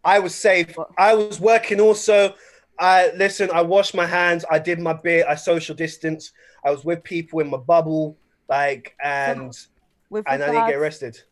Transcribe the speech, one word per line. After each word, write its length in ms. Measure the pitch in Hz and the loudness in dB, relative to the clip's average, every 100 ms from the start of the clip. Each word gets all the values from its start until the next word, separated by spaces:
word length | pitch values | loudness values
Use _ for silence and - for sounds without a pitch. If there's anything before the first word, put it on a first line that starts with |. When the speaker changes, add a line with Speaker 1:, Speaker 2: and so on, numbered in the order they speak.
Speaker 1:
I 160 | 165 202 | 4 2
was 140 | 180 | 2
safe. 420 | - 214 185 165 - | -2 2 2 0 -8
Speaker 2:
What? 120 | 160 - | -10 2
Speaker 1:
I 160 | 202 | 4
was 260 | 220 208 165 | 4 0 0
working 380 | 202 226 226 202 | 2 2 2 2
also. 520 | 214 208 - 208 196 - - _ _ - | 2 2 2 4 2 -2 -20 _ _ -2
I, 320 | 185 185 180 180 | 4 4 4 2
listen, 340 | 196 196 190 | -2 0 -2
I 80 | 170 | 0
washed 320 | 170 196 196 | 2 2 2
my 120 | 190 170 | -2 -2
hands. 380 | 175 175 170 160 | 0 0 0 0
I 80 | 156 | -2
did 200 | 165 170 | 0 -4
my 140 | 170 | -4
bit. 320 | 160 170 165 143 | -4 0 0 2
I 80 | 151 | -2
social 400 | - 170 160 156 | -2 -2 -4 -8
distance. 560 | 160 - 160 156 - _ _ _ 143 | -8 -6 -8 -8 -12 _ _ _ -4
I 60 | |
was 120 | 143 147 | -4 -4
with 180 | 170 | -6
people 360 | - 170 160 160 | -6 -8 -6 -4
in 80 | 147 | -4
my 80 | 135 | -6
bubble, 600 | 127 170 156 156 151 151 _ _ - | 2 2 2 -4 -4 -8 _ _ -4
like, 480 | 139 143 135 - _ | -2 -2 -4 -14 _
and, 500 | 143 139 139 135 127 123 - _ _ _ _ | -6 -4 -4 -6 -12 -18 -20 _ _ _ _
Speaker 2:
With 140 | 214 180 | -10 -4
Speaker 1:
and 140 | 139 | -4
I 40 | 143 | -2
didn't 200 | 147 226 | 0 0
get 80 | 143 | -2
Speaker 2:
regards 60 | |
Speaker 1:
arrested. 400 | 151 151 127 113 _ | -4 -6 -14 -14 _